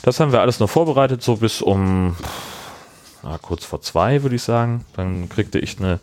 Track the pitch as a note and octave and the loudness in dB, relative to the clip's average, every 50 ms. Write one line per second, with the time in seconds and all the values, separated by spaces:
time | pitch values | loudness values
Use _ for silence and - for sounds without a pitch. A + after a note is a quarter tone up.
0 | - B2+ B2 - D#3 D3 B2+ A#2 F#2 B2 A#2+ - A2 G2+ - D#3+ E3+ D#3+ C#3+ C3+ | 0 0 2 2 2 4 4 4 4 4 4 2 0 2 4 2 2 4 4 2
1 | C3+ C3 C3 A#2+ - - A#2+ G#2 A2+ A2+ - - - - G2 G2 F#2+ F#2+ F#2+ F#2 | 4 2 2 0 0 0 0 2 2 0 0 0 0 2 2 4 4 2 2 2
2 | F#2 F2+ F2 F2 - - - - - - - - - - - - - - - - | 2 0 -2 -4 -8 -10 -10 -10 -12 -14 -14 -16 -16 -18 -18 -20 -20 -20 -20 -20
3 | - - - - - - D#2 D#2 - - - - - - - C#2+ - - - E2+ | -20 -20 -20 -16 -12 -12 -12 -12 -8 -8 -8 -8 -6 -10 -10 -10 -10 -4 0 2
4 | F2+ A2 C#3 C#3+ C#3 C3+ B2 A#2+ - - A#2 A#2 A#2 A#2 A#2 A#2+ A#2 - - - | 2 4 2 2 2 0 -2 -2 -2 0 0 0 0 0 -2 -4 -6 -10 -8 -6
5 | F#2 F#2 F#2 F2+ F2+ F#2 - - G#2 - - - - - - - G2 F#2 F2 E2+ | -4 -4 -2 -4 -6 -6 -4 -4 -4 -2 -2 -2 -2 -4 -6 -4 -2 0 0 -2